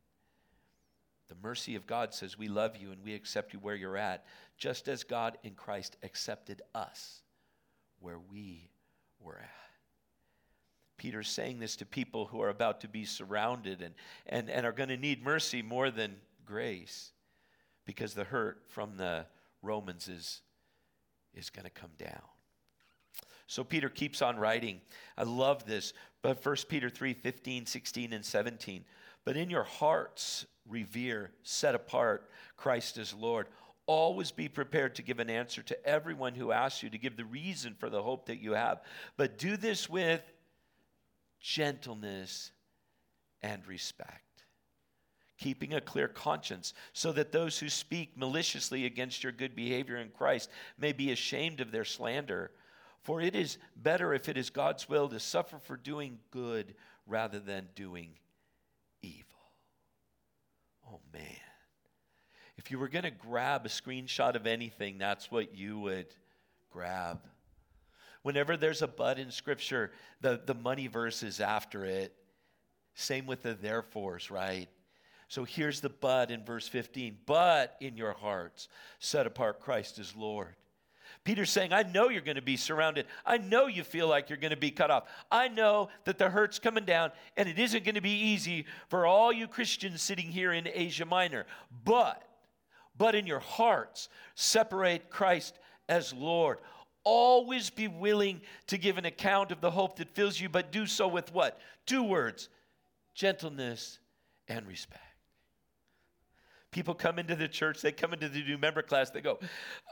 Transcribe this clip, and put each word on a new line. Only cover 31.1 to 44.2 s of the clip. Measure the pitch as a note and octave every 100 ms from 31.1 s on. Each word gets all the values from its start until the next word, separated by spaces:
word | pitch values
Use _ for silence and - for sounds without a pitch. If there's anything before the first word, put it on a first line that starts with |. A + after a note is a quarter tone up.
| A2+ G2 -
set | - - D3
apart | A#2+ - - A#2 G2+ - - - -
Christ | C#3 A#2+ - -
as | G#2+
Lord. | G2+ A2+ A#2 G2 - - _ -
Always | D#3+ E3 F#3 E3
be | - D3+
prepared | - C#3 D#3 C3+
to | B2+
give | A#2+ A#2
an | A2+
answer | A2+ A#2+ -
to | A2+ - C#3
everyone | D3+ D#3+ D3+ C3 A#2+
who | A#2
asks | A2+ C3 -
you | A2+
to | A2
give | B2+ A2+
the | A2+
reason | B2+ F3 E3 B2
for | G2+ -
the | G#2+
hope | A2 C3 -
that | A2+
you | G#2+
have. | G#2+ A#2 - - - - -
But | C#3 G#2
do | D#3+ G#3
this | A3 G3+ -
with | F3 E3+ E3 - _ _ _ _ _ _ _ _ _ _ _
gentleness | - D3+ D3 B2+ B2 A2 G#2 G2 F#2+ - - _ _ _ _ _ _ _ _ _
and | G#2 G2+ F#2+
respect, | F2+ - - - -